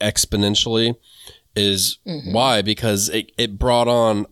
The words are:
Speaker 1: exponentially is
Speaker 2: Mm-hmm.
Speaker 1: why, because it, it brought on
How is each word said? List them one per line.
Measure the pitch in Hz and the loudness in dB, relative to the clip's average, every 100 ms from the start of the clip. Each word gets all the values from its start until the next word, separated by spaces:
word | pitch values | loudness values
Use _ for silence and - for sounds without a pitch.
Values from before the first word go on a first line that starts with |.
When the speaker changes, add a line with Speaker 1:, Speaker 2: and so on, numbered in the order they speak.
Speaker 1:
exponentially | 104 - - 104 101 104 120 113 113 120 _ - - - _ 107 | -2 -2 -2 0 0 0 0 0 0 -2 _ -20 -20 -20 _ -2
is | 101 95 92 - - | 0 0 -2 -4 -10
Speaker 2:
Mm-hmm. | 160 95 | -10 -4
Speaker 1:
why, | 104 131 113 | 0 2 2
because | 98 104 113 101 95 | 0 -2 -2 0 -2
it, | 107 - - | -4 -6 -4
it | 117 98 | -4 -2
brought | 123 120 120 | 0 2 4
on | 120 113 104 104 | 2 2 0 -2